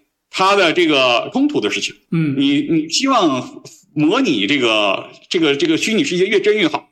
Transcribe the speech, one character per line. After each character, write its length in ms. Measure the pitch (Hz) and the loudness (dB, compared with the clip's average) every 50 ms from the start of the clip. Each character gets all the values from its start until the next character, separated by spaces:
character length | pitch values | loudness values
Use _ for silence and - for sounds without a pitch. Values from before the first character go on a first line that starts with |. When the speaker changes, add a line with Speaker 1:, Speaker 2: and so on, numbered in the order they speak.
| _ _ _ _ _ _ | _ _ _ _ _ _
Speaker 1:
它 260 | - - 185 190 202 | -4 0 2 2 2
的 180 | 202 180 160 143 | 2 2 2 2
这 120 | 170 175 | 2 2
个 440 | 156 147 135 131 123 120 113 - - | 2 2 2 2 2 2 0 -2 -2
冲 160 | - 262 285 | -2 0 0
突 140 | 294 - 131 | 0 0 0
的 80 | 104 98 | -2 -2
事 100 | 98 98 | -4 -4
情。 160 | - - - _ _ - | -6 -8 -10 _ _ -4
Speaker 2:
嗯。 240 | - 165 160 147 135 | -2 -2 0 0 0
Speaker 1:
你， 240 | 135 139 139 143 147 - - | 0 0 2 2 0 0 0
你 200 | 165 160 151 165 | -2 -2 -2 -2
希 180 | - - 262 | -4 -2 0
望 560 | 269 277 226 180 151 131 127 123 - - - - - - _ _ _ - | 0 2 2 2 2 0 -2 -6 -10 -16 -20 -20 -20 -20 _ _ _ -2
模 280 | 151 151 160 208 269 | 0 2 2 2 2
拟 260 | 269 202 135 101 101 | 0 0 0 0 0
这 120 | 98 143 139 | -2 0 0
个， 480 | 120 113 110 107 104 98 95 95 - - - - - - | 0 0 0 2 0 0 -2 -4 -6 -12 -20 -20 -12 -4
这 100 | - 175 | -2 0
个， 160 | 160 143 139 | 2 2 2
这 120 | 139 170 | 0 0
个 100 | 160 165 | 0 0
虚 160 | 143 - 214 220 | -2 -2 -2 0
拟 100 | 196 139 | 0 0
世 140 | - 175 | 0 0
界 80 | 175 190 | 0 0
越 140 | 208 220 185 | 2 0 0
真 180 | 190 208 208 | 2 2 0
越 100 | 214 180 | 2 0
好。 220 | 151 - - - _ | -2 -2 -4 -8 _